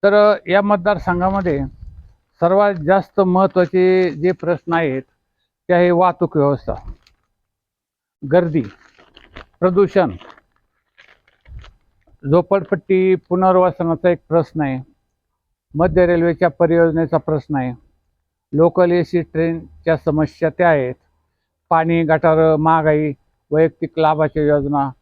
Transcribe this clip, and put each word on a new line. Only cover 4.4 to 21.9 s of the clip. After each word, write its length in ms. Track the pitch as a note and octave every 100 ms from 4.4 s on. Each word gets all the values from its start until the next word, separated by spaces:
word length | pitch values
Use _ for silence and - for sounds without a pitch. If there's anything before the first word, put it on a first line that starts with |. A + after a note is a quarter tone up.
| E3 E3+ -
आहेत 300 | E3+ D#3+ C3 - _ _ _ _ _ _
ते 40 |
आहे 180 | F3+ F3
वाहतूक 460 | F3 F3+ F3 E3 D#3
व्यवस्था, 360 | C#3+ C#3+ - - - - _ _ _ _ _ _ _ _ _ _ _ _ C#3+
गर्दी, 320 | E3 F3 D#3 A2 - _ _ _ _ _ - - _
प्रदूषण, 480 | F#3 F3+ G3 G3+ D#3+ F2 - - _ _ _ _ _ _ _ _ _ _ _ - - _ _ _ _ _ C#3+
झोपडपट्टी 840 | D#3+ F3 G3 F#3 F3+ _ F#3 F#3 F#3
पुनर्वसनाचा 960 | _ F3+ F#3+ F#3 F3+ - E3 D#3+ F3+
एक 80 | E3+ _
प्रश्न 320 | E3 D#3 D#3+
आहे, 180 | C#3+ C3 C3 _ _ _ _ _ _ _ _ D3
मध्य 300 | F3 D#3+ F3+
रेल्वेच्या 440 | E3+ E3+ E3 F3
परियोजनेचा 680 | - E3+ E3+ E3 D#3+ E3 D#3+
प्रश्न 380 | - D#3 - D3
आहे, 180 | B2+ B2 _ _ _ _ _ _ _
लोकल 380 | C#3+ E3 E3+ F3
एसी 300 | F3 E3+ F3+
ट्रेनच्या 760 | D#3+ D#3 E3 E3 - - - D#3+
समस्या 520 | - D3+ D3+ _ D#3+
त्या 200 | - F3
आहेत, 240 | D#3 B2+ B2+ _ _ _ _ _ _ _
पाणी, 340 | E3 E3